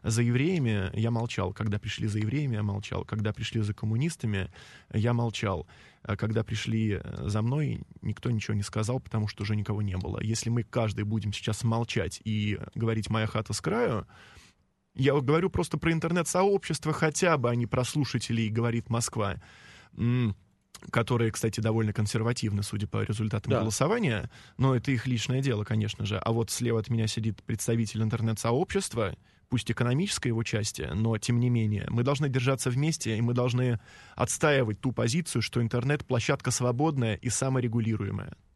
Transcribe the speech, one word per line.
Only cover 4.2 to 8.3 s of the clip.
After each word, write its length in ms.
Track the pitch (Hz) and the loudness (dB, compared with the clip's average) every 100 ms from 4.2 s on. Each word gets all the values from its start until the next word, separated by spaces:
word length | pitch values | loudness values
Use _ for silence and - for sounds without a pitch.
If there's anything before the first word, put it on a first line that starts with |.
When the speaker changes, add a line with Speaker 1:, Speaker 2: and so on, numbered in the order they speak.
| 110 101 95 - - - - | -2 -2 -4 -10 -20 -20 -4
Speaker 1:
я 220 | 110 117 | 0 2
молчал. 540 | 120 120 - 104 87 - - - _ | 2 0 -2 -2 -2 -6 -18 -20 _
А 140 | - | -6
когда 280 | 104 110 110 | -2 0 0
пришли, 560 | 107 107 - 110 110 98 | -2 -4 -2 0 0 -2
э, 240 | - 50 104 | -4 -6 -2
за 160 | 104 | 0
мной, 380 | 117 143 139 113 - - | 0 0 0 -4 -8 -8
никто 300 | 107 107 127 | -6 -4 -2